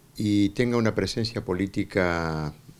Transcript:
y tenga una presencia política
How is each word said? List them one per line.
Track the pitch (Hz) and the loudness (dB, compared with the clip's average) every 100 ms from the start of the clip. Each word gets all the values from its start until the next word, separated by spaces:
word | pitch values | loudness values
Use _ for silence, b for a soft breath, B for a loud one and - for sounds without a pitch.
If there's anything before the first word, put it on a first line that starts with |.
| - - | -14 -4
y | 107 101 101 | 2 4 2
tenga | - 120 120 | 2 0 2
una | 110 | 2
presencia | 101 95 - 110 104 - | 2 -2 -2 -4 -4 -4
política | 90 95 - 95 101 90 85 82 78 76 - - | -2 -2 -4 -2 2 2 2 -2 -2 -6 -8 -18